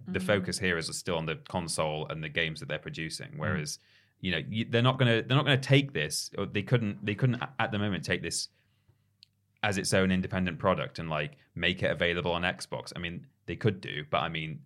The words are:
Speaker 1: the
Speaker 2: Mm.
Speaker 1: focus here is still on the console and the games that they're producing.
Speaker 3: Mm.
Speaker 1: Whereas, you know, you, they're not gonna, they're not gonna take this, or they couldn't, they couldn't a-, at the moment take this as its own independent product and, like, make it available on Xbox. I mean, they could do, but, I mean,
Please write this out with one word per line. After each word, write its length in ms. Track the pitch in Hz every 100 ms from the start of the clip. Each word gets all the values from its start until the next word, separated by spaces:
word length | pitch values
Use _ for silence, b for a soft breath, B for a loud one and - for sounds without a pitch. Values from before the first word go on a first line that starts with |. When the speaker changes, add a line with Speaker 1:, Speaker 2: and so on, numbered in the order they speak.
| -
Speaker 1:
the 100 | 92
Speaker 2:
Mm. 40 |
Speaker 1:
focus 340 | 92 101 90 87
here 220 | 113 82
is 80 | 80 80
still 200 | - 82
on 100 | 80
the 80 | 78
console 720 | - 92 82 82 78 78 76
and 160 | 80
the 60 | 78
games 300 | 76 82 76
that 80 | 69
they're 100 | 76
producing. 540 | 82 78 80 - -
Speaker 3:
Mm. 40 | 76
Speaker 1:
Whereas, 400 | 78 78 76 - b b b b
you 100 | 90
know, 100 | 82 69
you, 160 | 107 117
they're 160 | 117
not 160 | 127 131
gonna, 240 | 123 113
they're 160 | - 135
not 80 | 147
gonna 120 | 135
take 360 | 135 139 139
this, 380 | - 76 - - -
or 80 | 98
they 160 | 104
couldn't, 420 | 98 123 107 98 104
they 80 |
couldn't 220 | 107 131 120
a-, 180 | - -
at 120 | 113
the 60 | 104
moment 260 | 104 87
take 200 | - 90
this 240 | 85 - - _ _ _ _ _ _ _ - _ _ -
as 140 | 107 98
its 160 | -
own 180 | 101 95
independent 460 | 92 92 92 92 78
product 400 | 98 85 64 -
and, 100 | 82
like, 280 | 78 76 - b
make 300 | - 87 92
it 80 | 95
available 400 | 80 87 85 87
on 100 | 85
Xbox. 500 | 87 - - 60 - -
I 40 |
mean, 280 | 87 87 - _ -
they 100 | 87
could 260 | 110 98
do, 240 | 57 69 76
but, 100 | 82
I 100 | 85
mean, 320 | 80 80 76